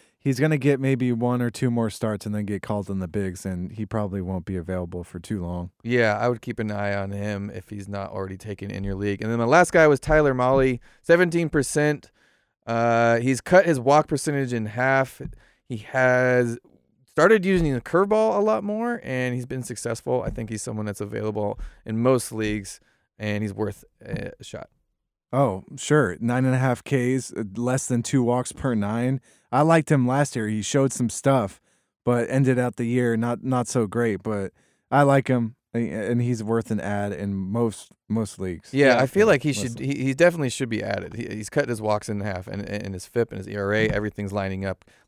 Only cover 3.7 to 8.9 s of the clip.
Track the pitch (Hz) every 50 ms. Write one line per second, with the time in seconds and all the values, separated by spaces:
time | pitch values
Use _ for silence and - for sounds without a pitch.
3.7 | - 107 107 101 - 107 104 98 95 101 90 90 95 92 82 - 95 90 82 90
4.7 | 92 90 90 87 90 87 85 - - 87 85 - 113 98 87 87 90 87 87 87
5.7 | - _ - 117 120 123 117 110 104 104 113 123 123 113 - 127 117 - 110 107
6.7 | 104 101 101 101 101 101 98 98 101 101 101 104 104 98 101 101 - 95 95 -
7.7 | 107 101 98 92 101 101 98 - - 98 98 95 95 92 - 107 101 98 104 101
8.7 | 101 95 98 98